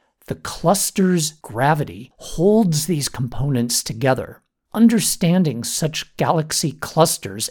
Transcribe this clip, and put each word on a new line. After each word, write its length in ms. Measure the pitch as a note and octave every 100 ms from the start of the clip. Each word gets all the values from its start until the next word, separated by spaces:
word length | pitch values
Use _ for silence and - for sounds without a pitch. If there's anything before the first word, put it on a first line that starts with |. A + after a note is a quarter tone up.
| _ _ -
The 80 |
cluster's 1000 | - - - D#3+ F#3+ - - F#3 F3+ D#3 -
gravity 720 | - A2 C#3 D#3 - F2+ C3 _
holds 680 | - - F#3 A3 G3 D3+
these 240 | - D#3 B2+
components 720 | - B2 G#2+ C#3 B2+ A#2+ -
together. 600 | - A2 C3+ B2+ E2+ - _ _ _
Understanding 920 | G#3+ A#3 A3+ - - E3+ F3+ D#3+ A#2
such 520 | A2+ - D#3 D#3 - -
galaxy 560 | C3+ D#3+ D#3 - D#3+
clusters, 760 | - - D#3+ D#3+ - - G2 -